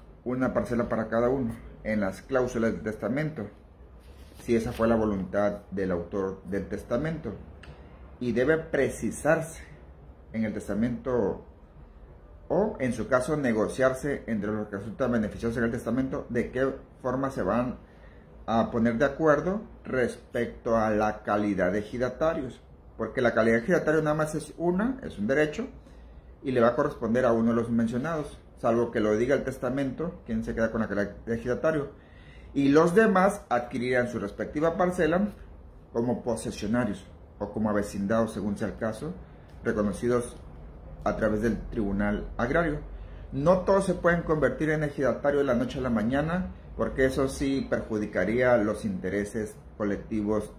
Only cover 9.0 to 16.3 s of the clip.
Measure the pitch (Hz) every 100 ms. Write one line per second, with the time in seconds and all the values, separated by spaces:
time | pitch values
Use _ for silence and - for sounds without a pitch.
9 | 110 - 143 165 156 - - - - -
10 | - - - 113 110 101 - 104 123 113
11 | 135 123 95 - - - - - - -
12 | - - - - - 165 220 - 127 110
13 | 104 127 165 151 127 110 92 131 131 131
14 | 143 131 - 107 104 107 104 98 110 92
15 | 123 120 104 - 117 123 117 120 - 127
16 | 135 143 -